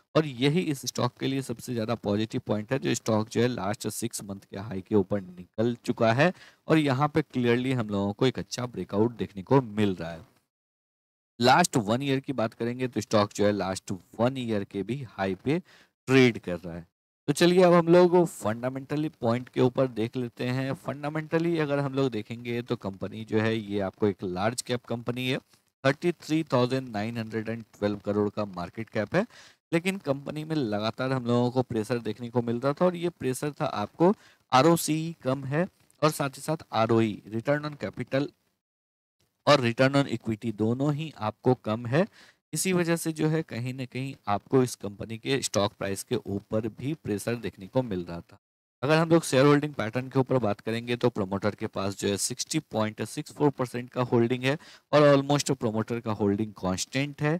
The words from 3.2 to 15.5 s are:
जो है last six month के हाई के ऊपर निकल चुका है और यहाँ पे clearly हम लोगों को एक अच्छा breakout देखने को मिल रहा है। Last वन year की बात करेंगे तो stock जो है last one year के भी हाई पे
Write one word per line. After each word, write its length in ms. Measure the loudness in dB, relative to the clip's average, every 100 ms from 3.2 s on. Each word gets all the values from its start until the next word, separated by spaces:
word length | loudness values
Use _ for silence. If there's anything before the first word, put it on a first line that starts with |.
| 0
जो 120 | 0
है 80 | 0
last 400 | -2 -6 -6 -6
six 340 | -6 -8 -8
month 180 | -12 -14 -12
के 80 | -12
हाई 220 | -8 -8
के 140 | 0
ऊपर 260 | 2 2 -2
निकल 560 | -6 -16 -12 -2 -2 -2
चुका 280 | -4 0 2
है 200 | 4 2 2 -14 _ 0
और 100 | 2
यहाँ 300 | 2 2 0
पे 140 | 0
clearly 500 | -2 0 2 2 2
हम 160 | -2 -2
लोगों 240 | 0 0
को 140 | 2 0
एक 120 | 0
अच्छा 280 | -6 -6 -8
breakout 500 | -8 -4 0 0 0
देखने 260 | -8 -6
को 180 | 2 2
मिल 340 | 2 0 0
रहा 160 | 0 -6
है। 160 | -12 -16 _ _ _ _ _ _ _ _ _ _ 2
Last 360 | 6 6 6 2
वन 260 | 2 0
year 180 | 0 -2
की 120 | -2
बात 220 | -2 -4
करेंगे 340 | -2 -6 -4 -4
तो 120 | -4
stock 320 | 2 2 2
जो 120 | 2 2
है 60 |
last 400 | 2 -2 -6 -8 -12 _ -2
one 180 | -2 -2
year 260 | -4 -4
के 180 | -4 -6
भी 200 | -6 -6 -8
हाई 240 | -4 -2
पे 240 | -2 -2